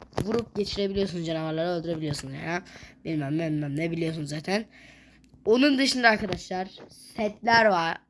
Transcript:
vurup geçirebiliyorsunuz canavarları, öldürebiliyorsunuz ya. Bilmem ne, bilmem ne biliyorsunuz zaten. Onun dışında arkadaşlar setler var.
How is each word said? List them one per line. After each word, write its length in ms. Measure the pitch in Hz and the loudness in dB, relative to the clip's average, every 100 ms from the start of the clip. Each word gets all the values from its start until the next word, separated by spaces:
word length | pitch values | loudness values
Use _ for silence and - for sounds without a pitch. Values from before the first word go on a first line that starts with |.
| - - | -6 -4
vurup 340 | 190 233 220 208 | 0 0 -2 -4
geçirebiliyorsunuz 720 | 196 202 196 196 190 170 165 | -4 -2 -2 0 -2 -2 -4
canavarları, 420 | 160 160 160 175 | -4 -2 -2 -2
öldürebiliyorsunuz 680 | 175 165 160 156 143 135 | -2 -4 -4 -4 -4 -8
ya. 280 | 143 165 175 - - - - | -8 -6 -6 -8 -18 -20 -12
Bilmem 340 | - 156 139 156 | -6 -4 -2 -2
ne, 120 | 160 | -2
bilmem 260 | 151 147 143 | -2 -4 -2
ne 140 | 165 | -2
biliyorsunuz 380 | 165 160 165 143 | -2 -4 -4 -6
zaten. 360 | 151 180 208 220 - - - - _ _ - | -6 -2 -2 -4 -14 -20 -20 -20 _ _ -4
Onun 340 | 202 240 285 269 | 2 4 6 4
dışında 300 | 269 254 233 | 2 4 4
arkadaşlar 600 | 214 202 180 - 185 190 - - - - - | 4 0 -6 -6 -8 -8 -12 -20 -20 -14 -6
setler 480 | 208 202 226 233 | -6 -2 4 6
var. 340 | 220 180 165 - | 6 4 0 -4